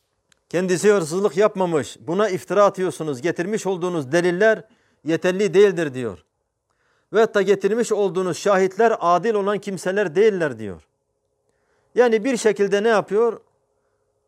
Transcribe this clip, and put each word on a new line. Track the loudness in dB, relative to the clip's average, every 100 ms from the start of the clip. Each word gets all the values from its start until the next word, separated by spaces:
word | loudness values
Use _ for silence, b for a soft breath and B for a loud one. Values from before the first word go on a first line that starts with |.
| _ _ _ _ _
kendisi | -4 -2 2 4
hırsızlık | 2 0 -2 -2 2
yapmamış, | 0 0 -2 -2 -4 -10
buna | -8 -2 -2
iftira | -4 -2 2 2
atıyorsunuz, | 2 -6 -6 -8 -4
getirmiş | -4 -4 -4 -4 -4
olduğunuz | -4 -4 -6 -2
deliller | 0 0 2 2 2 -4 b b b
yeterli | -4 -2 -2 0 0
değildir | 4 4 4 -4
diyor. | -4 -8 -10 _ _ _ _ _ _ _ _ _
Ve | 0
hatta | 2 2
getirmiş | 2 2 2 0 -2
olduğunuz | 0 -2 -2 -4 -2
şahitler | 0 2 2 2 2 2
adil | 2 2 2
olan | -2 -2 -4
kimseler | -6 -8 -4 -2 -2 2
değiller | 2 2 -4 -6
diyor. | -10 -12 _ _ _ _ _ _ _ _ _ _ _ 2
Yani | 2 2
bir | 0 0
şekilde | 0 0 0 0
ne | 2
yapıyor? | 0 0 0 0 -2 _ _ _ _ _ _ _ _